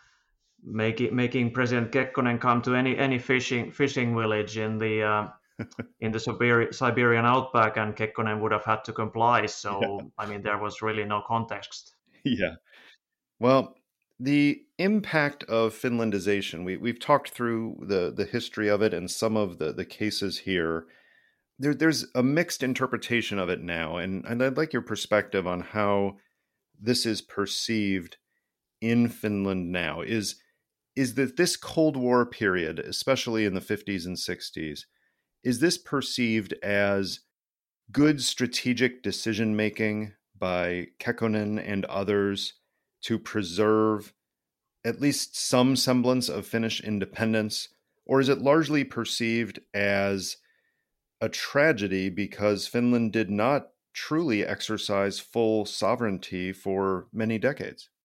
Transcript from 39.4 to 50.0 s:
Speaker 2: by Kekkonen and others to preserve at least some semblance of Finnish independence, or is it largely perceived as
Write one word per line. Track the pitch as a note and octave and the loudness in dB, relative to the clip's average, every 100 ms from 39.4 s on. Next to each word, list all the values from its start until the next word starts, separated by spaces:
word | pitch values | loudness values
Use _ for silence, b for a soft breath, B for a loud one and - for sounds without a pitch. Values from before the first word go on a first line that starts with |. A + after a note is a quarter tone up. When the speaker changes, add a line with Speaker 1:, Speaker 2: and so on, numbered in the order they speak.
| A2 G#2+ G#2+ G#2 A2 G#2+ G#2+ - _ _ | 0 2 0 0 -2 -2 -6 -12 _ _
Speaker 2:
by | F#2 F2+ F2 F2+ E2 - | -2 0 0 -2 -6 -6
Kekkonen | - A#2+ A2+ G#2+ G#2 G#2+ | -6 -2 0 0 -2 -4
and | - G2+ G2 | -4 -4 -4
others | G2 G2 G2+ G2+ G2 - - _ _ _ _ | -4 0 0 0 -2 -6 -12 _ _ _ _
to | - A2+ | -4 -4
preserve | - A2 F2+ F2 G#2+ A2 A2 G#2+ - _ _ _ _ _ _ _ | -4 -6 -4 0 4 4 4 0 -6 _ _ _ _ _ _ _
at | A#2 A#2 | -6 0
least | C#3+ C#3 - - | 0 0 -4 -6
some | - B2+ B2+ B2+ | 2 4 6 4
semblance | C3+ B2 B2 B2+ A#2+ | 2 2 2 2 0
of | D#2+ G2 | -4 -4
Finnish | A2+ A2+ A2 | -2 -2 -4
independence, | A2 G#2 F#2+ - A2+ A2 G#2+ - - _ _ _ - | -4 -4 -4 -2 0 2 0 -4 -10 _ _ _ 2
or | C3+ | 4
is | C3+ | 4
it | C3+ | 4
largely | C3 D#3+ C#3+ D3+ | 4 4 4 0
perceived | C3+ - A2 - A#2 A#2 G#2+ - - | 0 -4 -4 -2 0 2 0 -6 -8
as | G2+ G2+ G2+ | -2 2 2